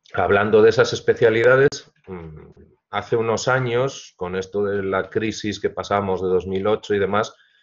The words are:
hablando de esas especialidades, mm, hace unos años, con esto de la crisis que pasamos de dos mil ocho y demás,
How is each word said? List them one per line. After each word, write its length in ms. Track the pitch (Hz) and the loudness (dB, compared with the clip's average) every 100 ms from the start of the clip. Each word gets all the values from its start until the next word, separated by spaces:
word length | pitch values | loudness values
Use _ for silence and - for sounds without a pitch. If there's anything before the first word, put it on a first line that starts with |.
| _ | _
hablando 480 | - 87 101 107 107 | -2 2 2 4 6
de 80 | 113 | 6
esas 220 | 113 117 | 6 0
especialidades, 1000 | 117 - 107 117 113 120 131 143 - - _ - | 0 -2 2 2 4 4 4 4 0 -12 _ -16
mm, 320 | 90 82 78 78 - _ _ _ | -16 -14 -18 -20 -20 _ _ _
hace 260 | 104 - 120 | -6 -2 -2
unos 320 | 113 107 - | 0 -2 0
años, 680 | 127 123 120 135 - - - | 0 0 -2 -2 -6 -18 -12
con 200 | 90 92 | -8 -6
esto 280 | 95 101 | -4 -4
de 180 | 101 101 | -2 -2
la 260 | 95 95 92 | -2 -4 -4
crisis 500 | 110 110 104 104 95 | -4 -4 -6 -8 -4
que 100 | - | -6
pasamos 520 | - 92 101 101 90 | -6 -2 -2 -2 -2
de 60 | 92 | 0
dos 180 | 92 87 | -2 -2
mil 200 | 95 101 | -4 -2
ocho 280 | 107 - | -2 -2
y 40 | 104 | -2
demás, 360 | 95 104 110 - _ _ | 0 -2 -4 -10 _ _